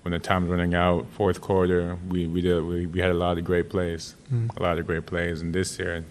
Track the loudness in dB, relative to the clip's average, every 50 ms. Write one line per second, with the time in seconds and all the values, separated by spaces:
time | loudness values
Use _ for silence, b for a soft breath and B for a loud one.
0 | -6 -4 -4 -2 0 0 0 2 2 2 2 2 2 2 4 4 4 4 4 2
1 | 0 -4 -2 0 0 0 0 0 0 0 2 4 4 4 4 2 0 -2 -4 -6
2 | -6 -2 -2 -2 0 0 0 0 2 2 2 2 0 -2 -2 -2 -4 -2 0 0
3 | 2 2 2 2 2 0 0 0 0 2 2 2 0 0 -2 -2 -2 -2 -4 -6
4 | -10 -14 -18 -16 -6 -4 -2 -2 -2 -2 -2 0 0 0 0 0 -2 -2 -2 -4
5 | -4 -4 -4 -2 -2 -2 -2 -4 -4 -2 0 0 0 -2 -4 -6 -6 -6 -6 -6
6 | -8 -12